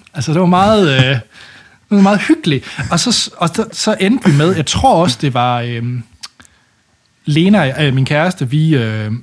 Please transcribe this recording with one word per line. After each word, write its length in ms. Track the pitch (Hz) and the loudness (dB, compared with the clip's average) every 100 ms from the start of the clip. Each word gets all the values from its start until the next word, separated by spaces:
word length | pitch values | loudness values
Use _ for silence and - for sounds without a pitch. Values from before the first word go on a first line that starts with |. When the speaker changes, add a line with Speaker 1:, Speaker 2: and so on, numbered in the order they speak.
| - | -10
Speaker 1:
Altså, 200 | - 131 | -8 -2
det 60 | 156 | 0
var 60 | 180 | 2
meget... 500 | 180 202 220 175 131 | 2 4 4 4 2
Øh, 80 | 127 | 2
Speaker 2:
<laughs> 840 | 135 - - - - - _ _ | 0 -6 -18 -20 -20 -20 _ _
Speaker 1:
det 80 | 208 | 2
var 40 | |
meget 200 | 196 208 | 4 2
hyggelig. 400 | - 330 190 135 - - 117 | 0 0 0 -4 -6 -12 -4
Og 80 | 170 | -2
så, 300 | 247 - - - | -2 -2 -4 -4
og 120 | 170 | -4
så, 160 | 170 214 | -2 -6
så 240 | - - 214 | -4 -4 0
endte 300 | 190 262 196 | 0 2 2
vi 60 | 143 | 4
med, 180 | 156 185 | 2 0
jeg 100 | 147 | -2
tror 380 | - - 190 | 0 2 2
også, 140 | 175 123 | 2 0
det 120 | 147 | -2
var, 280 | 123 123 123 | 0 0 -2
øhm, 420 | 120 120 117 123 117 _ - _ - _ _ _ _ _ _ _ - | -4 -6 -6 -8 -10 _ -20 _ -20 _ _ _ _ _ _ _ -2
Lena, 600 | 147 180 208 139 135 147 | 0 2 2 0 0 -2
øh, 80 | |
min 120 | 131 131 | 0 0
kæreste, 440 | 147 175 180 131 | 0 -2 -2 -4
vi, 260 | 147 160 143 | 0 0 0
øh, 360 | 113 110 107 117 | 0 -4 -6 -8